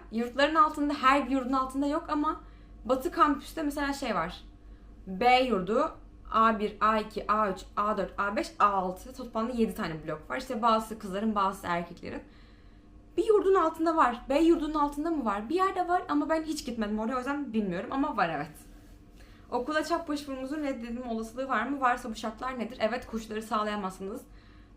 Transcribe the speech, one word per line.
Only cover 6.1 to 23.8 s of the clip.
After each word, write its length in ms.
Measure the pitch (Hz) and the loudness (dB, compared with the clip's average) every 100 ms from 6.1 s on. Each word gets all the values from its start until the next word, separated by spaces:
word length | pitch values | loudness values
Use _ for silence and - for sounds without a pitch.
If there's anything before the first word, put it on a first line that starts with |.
| - - | -20 -2
A 260 | - 226 214 | 4 4 4
bir, 180 | 208 - | -2 0
A 180 | 214 220 | 2 2
iki, 340 | 214 - - | 0 -4 -2
A 180 | 214 214 | 0 0
üç, 100 | 185 - - | -2 -6 -2
A 200 | 208 202 | 0 0
dört, 160 | 185 - | -2 -2
A 180 | 202 220 | -2 -2
beş, 160 | 330 - | -4 2
A 60 | |
altı. 480 | 208 196 185 180 - | 4 4 0 -4 -12
Toplamda 400 | - 233 220 233 | -12 -6 -2 0
yedi 220 | 240 196 | 2 0
tane 300 | 185 180 160 | 0 -4 -6
blok 260 | 156 - - | -6 -8 -6
var. 60 | 254 | -6
İşte 260 | 269 226 | -4 0
bazısı 360 | 233 220 226 220 | 4 4 0 -8
kızların, 360 | 202 190 220 | -6 -2 0
bazısı 320 | 202 190 190 180 | 2 0 0 -4
erkeklerin. 560 | 175 180 - - - - - - - - - - - - - | -4 -4 -10 -12 -12 -12 -20 -20 -20 -20 -20 -20 -20 -6 0
Bir 80 | |
yurdun 300 | 440 415 370 | 4 6 6
altında 420 | 381 320 320 330 320 | 6 4 2 2 4
var. 280 | 262 226 - | 4 2 0
B 100 | 285 | 4
yurdunun 360 | 330 311 302 | 6 6 4
altında 360 | 311 285 285 320 | 0 0 0 -2
mı 140 | 311 | -2
var? 240 | 226 202 220 | -2 -2 0
Bir 60 | |
yerde 340 | 339 381 381 349 | 2 2 2 0
var 140 | 359 359 | 0 2
ama 200 | 294 302 | 0 2
ben 140 | 320 | 0
hiç 240 | 311 311 - | -2 -6 -6
gitmedim 320 | 226 208 214 | -4 -2 -2
oraya, 160 | 226 | -2
o 40 | 262 | -2
yüzden 340 | 247 285 262 | -2 -4 -2
bilmiyorum 380 | 220 202 175 226 | -2 0 -2 -2
ama 240 | 269 302 226 | -2 0 0
var, 140 | 170 147 | 0 -2
evet. 200 | 151 - - - - - - - - - - | -6 -12 -20 -20 -20 -20 -20 -20 -20 -20 -6
Okula 340 | 240 240 302 | -4 -2 -2
çap 240 | 302 330 311 | 0 -2 -2
başvurumuzun 540 | 294 - 262 269 311 | -6 -6 -8 -6 -4
reddedilme 440 | 285 254 240 233 254 | -4 -4 -6 -8 -6
olasılığı 420 | 226 220 254 262 | -6 -6 -6 -2
var 180 | 226 247 | -2 -2
mı? 140 | 285 | 0
Varsa 300 | 254 247 240 | 2 2 -4
bu 40 | |
şartlar 440 | 220 220 214 262 254 | -8 -8 -6 -8 -6
nedir? 200 | 226 - | -8 -2
Evet, 260 | 214 254 - | -2 -2 -6
koşulları 360 | 220 220 214 | -10 -8 -8
sağlayamazsınız. 800 | 220 220 214 208 | -4 -2 -2 -2